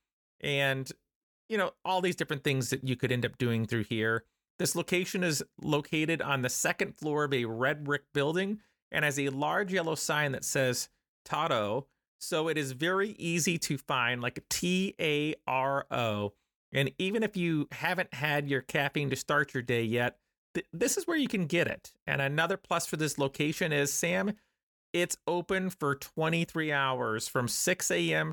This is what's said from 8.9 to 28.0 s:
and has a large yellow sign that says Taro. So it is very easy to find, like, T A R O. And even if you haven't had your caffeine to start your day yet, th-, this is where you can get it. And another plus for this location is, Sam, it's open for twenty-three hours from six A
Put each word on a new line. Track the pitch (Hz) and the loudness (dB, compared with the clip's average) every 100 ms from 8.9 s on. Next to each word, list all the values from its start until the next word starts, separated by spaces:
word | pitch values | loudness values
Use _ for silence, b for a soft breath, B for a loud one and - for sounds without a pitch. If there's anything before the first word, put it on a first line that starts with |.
and | 156 | 0
has | 147 139 | 0 0
a | 139 | -2
large | 135 151 175 196 | 0 0 0 0
yellow | 185 160 | 0 0
sign | 151 - 151 147 | -2 0 2 0
that | 131 | -2
says | - 143 131 120 - _ _ _ | -2 2 2 0 -4 _ _ _
Taro. | - 151 160 120 104 120 - _ _ _ | -4 -2 2 2 2 -2 -4 _ _ _
So | - 165 160 | -4 0 0
it | 156 | 0
is | 135 | -2
very | 127 170 190 214 | -2 0 2 0
easy | - 170 170 180 165 | -2 -2 0 0 0
to | - 143 | -2 -4
find, | - 131 120 123 | 0 0 2 0
like, | 120 - - | -2 -6 -6
T | - 175 185 196 - | -2 2 2 0 0
A | 160 147 151 - - | 0 0 0 -4 -2
R | 131 135 139 - | 0 2 0 -2
O. | 127 117 104 104 - _ _ _ | 0 0 0 -2 -6 _ _ _
And | 135 135 - | 0 0 0
even | 185 220 | 0 0
if | 214 196 | 0 0
you | 170 156 143 | 0 0 -2
haven't | - 170 185 - | -4 -2 -2 -4
had | 131 151 147 143 | -2 0 0 0
your | 135 | -2
caffeine | - 151 139 156 139 | 0 0 0 0 -2
to | 131 | -2
start | - 147 143 | 0 0 0
your | 135 | -2
day | 123 120 | 0 0
yet, | 113 120 120 - _ _ _ | 2 2 0 -4 _ _ _
th-, | 170 - | -8 -8
this | 170 247 403 | -2 0 0
is | 339 | 0
where | 320 | 0
you | 254 | 0
can | 202 | 0
get | 156 170 - | 0 0 0
it. | - - - - | -4 -12 -12 -4
And | 139 | -2
another | 139 151 165 190 | 0 0 0 -2
plus | - 170 - | -2 -2 -2
for | 160 | -2
this | 151 143 | -2 0
location | 139 - 147 - 160 | -2 0 -2 0 0
is, | 147 143 | 2 2
Sam, | - 170 185 196 214 b b _ _ _ | 0 0 0 -2 -4 b b _ _ _
it's | 175 175 - - | -2 0 -2 -2
open | 175 170 190 185 | -2 0 -2 -2
for | - 143 | -2 -2
twenty-three | 139 - - 160 165 165 165 156 | -2 -4 -2 2 2 0 -2 0
hours | 143 135 127 117 110 - | 0 2 0 0 -2 0
from | 131 117 | 0 0
six | - - 180 - | 0 0 0 0
A | 175 | 2